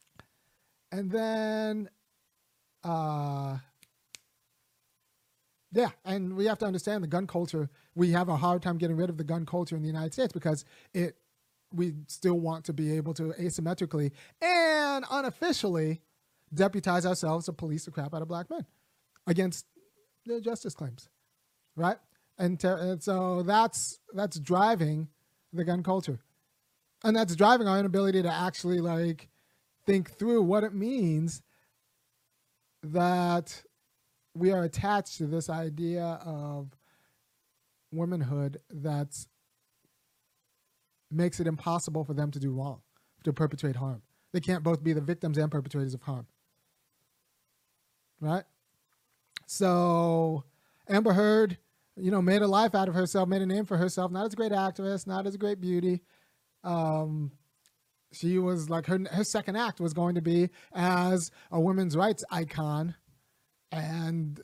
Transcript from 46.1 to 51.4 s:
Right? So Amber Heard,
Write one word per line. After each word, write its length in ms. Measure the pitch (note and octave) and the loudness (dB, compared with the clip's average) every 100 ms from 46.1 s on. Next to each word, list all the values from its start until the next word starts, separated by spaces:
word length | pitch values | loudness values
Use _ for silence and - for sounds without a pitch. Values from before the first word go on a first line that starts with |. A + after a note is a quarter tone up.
| B2+ A2+ _ _ _ _ _ _ _ _ _ _ _ _ _ _ _ _ _ _ _ | -8 -10 _ _ _ _ _ _ _ _ _ _ _ _ _ _ _ _ _ _ _
Right? 220 | D3+ F3+ - _ _ _ _ _ _ _ _ - - | -2 -2 -4 _ _ _ _ _ _ _ _ -20 -12
So 960 | - F#3+ F3 F3 E3+ E3+ E3 E3 D#3+ - _ _ _ - | 0 2 4 4 4 4 4 2 0 -6 _ _ _ 0
Amber 260 | G3+ A3 | 2 4
Heard, 440 | F#3 G#3+ G#3+ | 4 6 6